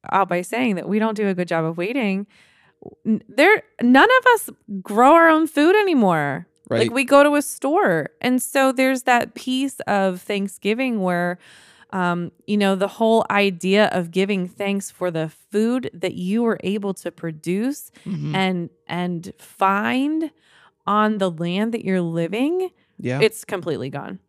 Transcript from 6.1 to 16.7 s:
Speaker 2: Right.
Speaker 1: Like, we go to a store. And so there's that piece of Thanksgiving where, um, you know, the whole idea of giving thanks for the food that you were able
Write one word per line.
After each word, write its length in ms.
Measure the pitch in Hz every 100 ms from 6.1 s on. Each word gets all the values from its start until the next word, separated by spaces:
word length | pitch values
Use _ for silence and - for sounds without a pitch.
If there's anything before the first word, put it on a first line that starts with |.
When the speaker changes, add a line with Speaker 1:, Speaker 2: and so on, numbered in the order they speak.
| 160 143 143 175 _ -
Speaker 2:
Right. 140 | -
Speaker 1:
Like, 80 | 226
we 120 | 240
go 200 | 254 285
to 120 | 294 294
a 60 |
store. 720 | 285 - 269 339 330 165 139 _
And 200 | 254 254
so 300 | - 277 269
there's 320 | 254 262 262
that 300 | 262 240 233
piece 460 | - - 254 269 -
of 400 | - 202 190 180
Thanksgiving 800 | - 202 196 - 202 226 262 226
where, 360 | 185 175 175 180 - - _ _ _
um, 400 | 190 175 175 175 _ -
you 80 | 208
know, 180 | 202 190
the 120 | 196
whole 380 | - 226 226 -
idea 580 | 202 202 175 185 196 214
of 240 | - 170
giving 360 | 180 196 196 180
thanks 420 | - 202 196 -
for 220 | - 180
the 180 | 160 156 _ _
food 380 | 202 220 254 240
that 200 | 170 185
you 300 | - 180 220
were 160 | 233 202
able 300 | -